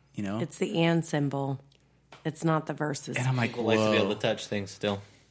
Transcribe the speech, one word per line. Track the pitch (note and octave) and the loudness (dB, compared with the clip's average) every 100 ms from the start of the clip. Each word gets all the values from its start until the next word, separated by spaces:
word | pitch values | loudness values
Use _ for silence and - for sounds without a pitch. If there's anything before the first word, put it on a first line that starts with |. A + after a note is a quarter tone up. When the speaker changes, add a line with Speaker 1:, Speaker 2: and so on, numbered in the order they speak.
| _ | _
Speaker 1:
you | - | -8
know? | G2 G#2+ | -4 -4
Speaker 2:
It's | E3 - | -4 -4
the | F#3+ E3 | -2 2
and | E3 E3 | 4 4
symbol. | D#3+ D3+ C#3+ C#3 C#3 C3+ - _ _ _ _ - | 2 0 0 -2 -4 -6 -10 _ _ _ _ -10
It's | D#3+ D3+ | -8 -2
not | E3 D#3 D#3 | 2 2 0
the | |
versus. | C#3+ D3+ D3 - A#2+ | -4 -4 -4 -4 0
Speaker 1:
And | B2+ | 0
I'm | B2+ | 2
like, | A2+ | 0
Speaker 3:
People | A#2+ | 0
like | A2+ A2 | 2 4
to | G#2+ | 4
be | G#2+ | 4
able | G2 | 2
Speaker 1:
"Whoa." | |
Speaker 3:
to | G2+ | 0
touch | A#2 G#2+ - | 0 -2 -4
things | G#2 G2 | -6 -6
still. | - G#2+ G2+ - - _ | -4 -2 -2 -6 -20 _